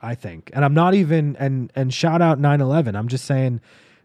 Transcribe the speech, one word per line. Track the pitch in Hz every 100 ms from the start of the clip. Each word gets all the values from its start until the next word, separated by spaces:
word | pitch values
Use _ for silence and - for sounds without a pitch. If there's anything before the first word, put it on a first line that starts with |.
I | 117
think. | 117 95 82 -
And | 131
I'm | 139
not | 151 180
even, | 196 160 160 147 135
and, | 139 131 120
and | - 131
shout | - 165 170
out | 170 143
nine | 143 143
eleven. | 131 156 127
I'm | 101 117
just | 131
saying | - 135 131 120 - _ _ _